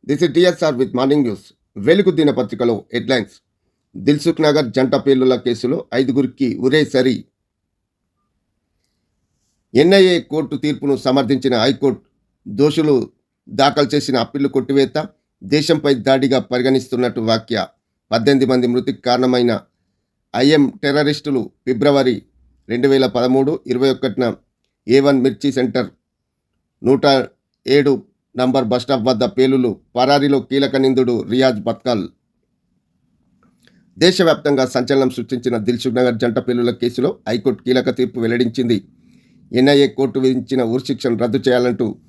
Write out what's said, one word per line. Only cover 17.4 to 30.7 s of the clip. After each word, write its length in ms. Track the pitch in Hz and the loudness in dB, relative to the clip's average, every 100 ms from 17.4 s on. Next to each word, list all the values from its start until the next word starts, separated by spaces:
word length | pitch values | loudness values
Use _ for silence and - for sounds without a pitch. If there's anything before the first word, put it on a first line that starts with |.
| - 110 85 _ _ _ _ | -2 -6 -6 _ _ _ _
పద్దెనిమిది 400 | 113 117 139 127 | -2 2 2 2
మంది 160 | 127 123 | 0 0
మృతికి 340 | 120 - 104 | -2 -4 -6
కారణమైన 580 | 127 123 127 127 120 104 _ _ _ _ _ _ _ 110 | -2 0 2 2 0 -2 _ _ _ _ _ _ _ 0
ఐఎం 380 | 139 156 139 - | 2 4 2 -2
టెర్రరిస్టులు 680 | 147 139 147 147 147 135 101 _ - | -2 0 0 -4 -4 -4 -6 _ -6
ఫిబ్రవరి 580 | 123 143 139 131 110 _ _ _ _ - | 0 2 2 2 -2 _ _ _ _ -8
రెండు 180 | 120 135 | -2 2
వేల 180 | 135 127 | 2 2
పదమూడు 540 | 123 127 131 135 160 - | 0 0 2 0 -4 -4
ఇరవై 220 | 123 135 | -2 0
ఒకటిన 440 | 123 131 98 120 - _ _ _ _ - | 0 -4 -2 -4 -4 _ _ _ _ 2
ఏ 120 | 131 | 4
వన్ 220 | 139 139 | 4 2
మిర్చి 300 | 127 107 143 | 0 -2 -4
సెంటర్ 360 | 131 123 117 98 _ _ _ _ _ _ _ _ _ | -2 -2 -2 -6 _ _ _ _ _ _ _ _ _
నూట 440 | 120 135 147 135 - _ _ _ - | 0 2 4 2 0 _ _ _ 0
ఏడు 360 | 139 139 131 - _ _ 123 | 2 2 0 -4 _ _ -4
నంబర్ 260 | 127 131 | 0 0
బస్టాప్ 380 | 117 123 117 131 113 | 0 -4 -2 -2 0
వద్ద 160 | 117 | 0
పేలులు. 540 | 120 - 131 131 123 95 _ 120 | -2 0 0 2 -2 -4 _ -2
పరారీలో 440 | 131 143 143 139 | 2 2 2 0
కీలక 360 | - 139 139 | 0 -2 0